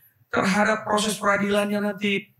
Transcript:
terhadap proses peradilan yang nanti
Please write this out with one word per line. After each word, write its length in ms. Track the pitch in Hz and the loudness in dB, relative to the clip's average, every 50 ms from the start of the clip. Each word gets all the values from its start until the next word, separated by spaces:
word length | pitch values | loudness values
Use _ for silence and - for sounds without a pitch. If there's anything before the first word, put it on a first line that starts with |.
| _ _ _ _ _ _ | _ _ _ _ _ _
terhadap 480 | - - - 196 185 202 208 220 220 214 - | -2 0 0 2 2 2 2 2 0 -2 -2
proses 320 | 208 214 208 202 214 - | -2 0 0 0 0 -2
peradilan 500 | 202 208 202 202 196 202 202 202 208 208 | 0 0 0 0 2 0 0 0 0 0
yang 160 | 208 208 208 202 | 0 0 -2 -2
nanti 460 | 208 196 196 208 202 202 196 - - _ | -2 -4 -2 -2 -2 -2 -2 -4 -8 _